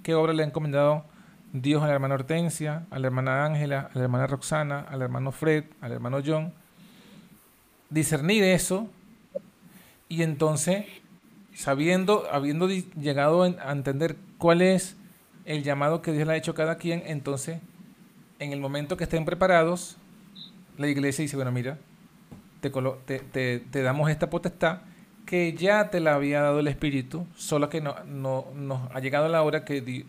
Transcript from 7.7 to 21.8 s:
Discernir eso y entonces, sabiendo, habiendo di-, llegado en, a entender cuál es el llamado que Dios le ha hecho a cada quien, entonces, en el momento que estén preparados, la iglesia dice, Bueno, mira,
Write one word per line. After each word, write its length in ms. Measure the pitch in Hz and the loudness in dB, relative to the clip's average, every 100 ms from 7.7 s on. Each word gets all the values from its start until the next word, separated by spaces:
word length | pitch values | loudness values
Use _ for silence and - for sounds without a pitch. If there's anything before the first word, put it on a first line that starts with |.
| _ - | _ -4
Discernir 520 | 156 147 151 160 214 | 0 0 0 2 4
eso 440 | 190 180 - 185 226 - - - _ - - _ - - - _ - | 4 4 2 -2 -4 -12 -20 -20 _ -16 -16 _ -20 -20 -20 _ -8
y 140 | 165 | -2
entonces, 640 | 165 143 156 151 175 196 208 - - - - - - | 0 2 0 2 0 0 -2 -14 -20 -20 -20 -20 -20
sabiendo, 720 | - - 139 160 185 190 208 80 | -6 -2 2 2 2 4 2 2
habiendo 340 | 143 143 156 185 | -2 0 0 0
di-, 240 | 190 180 156 | 0 -6 -6
llegado 460 | 143 139 147 175 180 | -2 2 4 4 4
en, 100 | 175 | 0
a 120 | 131 | -6
entender 440 | 143 135 139 165 - - - | -4 -2 0 -2 -4 -14 0
cuál 240 | 170 175 | 4 6
es 340 | 185 185 - - - - _ - | 6 4 0 -12 -20 -20 _ -16
el 180 | - 151 | -8 -4
llamado 380 | 143 143 143 165 | -2 0 2 0
que 100 | 170 | 0
Dios 140 | 151 156 | 0 0
le 80 | |
ha 20 | 160 | 0
hecho 160 | 165 | -2
a 20 | |
cada 220 | 160 160 165 | -2 -2 -2
quien, 260 | 170 170 160 | -2 -4 -4
entonces, 540 | 151 143 139 160 165 - - - - - - - - | -6 -4 -6 -6 -10 -14 -20 -20 -20 -20 -20 -20 -12
en 140 | 143 | -8
el 80 | 139 | -6
momento 360 | 139 147 147 143 | -4 -4 -4 -4
que 80 | |
estén 200 | 160 165 | -2 -2
preparados, 720 | 156 175 185 175 160 175 - - - - - - - - - - | -2 2 6 6 6 2 -6 -16 -20 -20 -20 -20 -20 -20 -16 -4
la 100 | 143 | -2
iglesia 340 | 139 139 135 | 0 0 0
dice, 140 | 147 139 | -4 -2
Bueno, 160 | 127 | -2
mira, 260 | 123 123 151 | -2 -4 -8